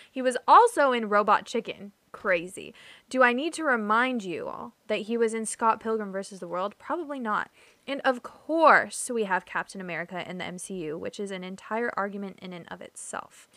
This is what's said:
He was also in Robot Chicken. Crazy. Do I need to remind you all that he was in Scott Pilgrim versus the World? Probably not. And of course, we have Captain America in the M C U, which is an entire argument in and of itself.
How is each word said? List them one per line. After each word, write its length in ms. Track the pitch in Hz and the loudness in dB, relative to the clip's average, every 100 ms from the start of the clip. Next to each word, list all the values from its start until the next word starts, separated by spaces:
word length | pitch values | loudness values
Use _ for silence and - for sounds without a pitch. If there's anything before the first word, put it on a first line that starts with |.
| - | -14
He 120 | - | -4
was 120 | 254 240 - | -2 0 8
also 460 | 349 466 349 285 | 8 8 6 4
in 160 | 240 220 | 2 2
Robot 360 | 208 214 202 196 | 2 4 2 2
Chicken. 460 | 233 - - 202 _ _ | -6 -6 -10 -14 _ _
Crazy. 640 | - 214 175 175 - - - - - - | -8 0 0 -2 -12 -16 -18 -20 -20 -4
Do 140 | 254 | 6
I 120 | 247 | 6
need 200 | 240 320 | 6 0
to 100 | 320 | -2
remind 600 | 311 240 208 220 254 247 | 0 0 2 2 2 -2
you 240 | 190 151 - | -4 -6 -6
all 260 | - 240 - - | -10 -14 -12 -4
that 140 | 214 | -4
he 140 | 214 233 | -2 0
was 200 | 226 226 | 0 0
in 100 | 220 | -6
Scott 340 | - 226 220 | -2 0 0
Pilgrim 320 | 226 220 202 | 0 -4 -4
versus 280 | 190 196 190 | -8 -8 -12
the 80 | 175 | -8
World? 260 | 175 196 - | -4 -4 -6
Probably 400 | - 320 294 285 | -6 -6 -6 -6
not. 320 | 226 202 - _ - _ - | -2 -2 -4 _ -20 _ -10
And 160 | 277 | -2
of 220 | - 247 | 0 -2
course, 880 | - - - 320 311 190 208 - - | -4 -14 -2 6 8 8 4 -6 -4
we 120 | 240 202 | -2 0
have 200 | 185 - | -2 -2
Captain 340 | 175 170 196 | -6 -6 -8
America 480 | 185 160 180 180 - | -8 -8 -8 -8 -8
in 120 | 180 | -8
the 40 | |
M 140 | 170 180 | -10 -10
C 160 | - 190 156 | -10 -8 -6
U, 120 | 160 | -6
which 220 | 196 - | -8 -8
is 100 | 202 | -8
an 140 | 190 | -8
entire 480 | 185 190 - 220 240 - | -10 -12 -8 -4 -4 -4
argument 440 | 202 202 196 - | -4 -6 -12 -12
in 100 | 185 | -14
and 140 | 180 - | -14 -14
of 120 | 175 | -14
itself. 640 | - - - - - - - | -14 -16 -12 -12 -12 -18 -20